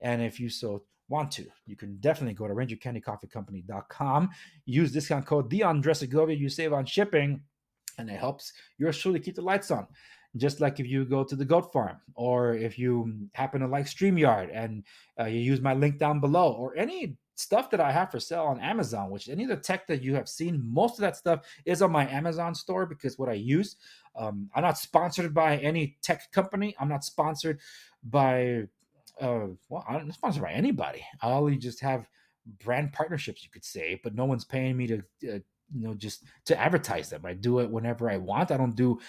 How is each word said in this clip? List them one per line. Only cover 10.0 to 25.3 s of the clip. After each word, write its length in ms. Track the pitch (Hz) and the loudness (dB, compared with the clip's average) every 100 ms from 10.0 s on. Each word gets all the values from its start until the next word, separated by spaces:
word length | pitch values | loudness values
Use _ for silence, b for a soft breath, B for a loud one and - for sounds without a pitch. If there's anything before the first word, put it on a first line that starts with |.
| b b b 117 | b b b -2
Just 240 | 143 143 | 0 2
like 180 | 143 143 | 0 0
if 80 | 123 | -2
you 180 | 135 | 0
go 200 | 127 135 | 2 0
to 100 | 135 | 0
the 100 | 135 | -2
Goat 280 | 139 170 170 | 4 4 4
Farm, 240 | 143 101 - - | -2 -2 -6 -16
or 400 | - 123 123 120 | -4 0 4 4
if 240 | 113 113 120 | 2 -2 -2
you 500 | 123 120 113 107 101 | 0 2 0 -6 -10
happen 300 | - 135 135 | -4 -2 -2
to 40 | 131 | 0
like 200 | 143 143 | -2 -4
StreamYard 640 | - 196 175 139 104 90 | 2 4 6 6 4 0
and, 320 | 107 113 107 b b b - | -6 -6 -6 b b b -4
uh, 60 | |
you 160 | 113 113 | -2 0
use 200 | 123 131 | 2 2
my 140 | 135 | 2
link 240 | 135 147 143 | 4 2 4
down 220 | 151 151 | 2 2
below, 320 | 143 170 165 | 4 4 4
or 240 | 113 127 156 | 2 -6 -2
any 400 | 247 370 208 - _ | -2 -2 -8 -10 _
stuff 360 | - - 214 262 | -12 2 2 2
that 100 | 196 | 2
I 100 | 143 | 4
have 180 | 151 185 | 4 0
for 100 | 120 | -4
sale 220 | - 170 | -6 -2
on 180 | 151 123 | 0 0
Amazon, 500 | 147 226 156 110 98 | -2 -2 -2 -4 -4
which 180 | 98 - | -8 -6
any 160 | 160 | -6
of 40 | 254 | -4
the 80 | 143 | -4
tech 300 | - - - | -2 -4 -2
that 160 | 139 | -2
you 120 | 131 | 0
have 140 | 135 117 | -2 -2
seen, 320 | - 170 156 | -6 -2 -2
most 320 | 113 131 233 | 0 2 2
of 60 | 233 | 2
that 160 | 196 - | -2 0
stuff 240 | 175 156 B B | 0 0 B B
is 180 | 165 170 | -2 4
on 80 | 190 | 6
my 160 | 151 135 | 6 2
Amazon 460 | 135 170 165 170 | 0 -2 -2 -4
store 300 | 156 - 185 | -6 -4 -2
because 340 | 175 147 131 - | -2 -4 -6 -4
what 100 | 123 | -2
I 60 | |
use. 420 | 104 117 156 202 - B B B 113 | -2 2 2 2 -6 B B B -8
Um, 340 | 110 - 101 | -6 -6 -4
I'm 80 | 139 | 2
not 140 | 175 - | 2 0
sponsored 560 | - 160 175 180 170 | 2 4 4 0 0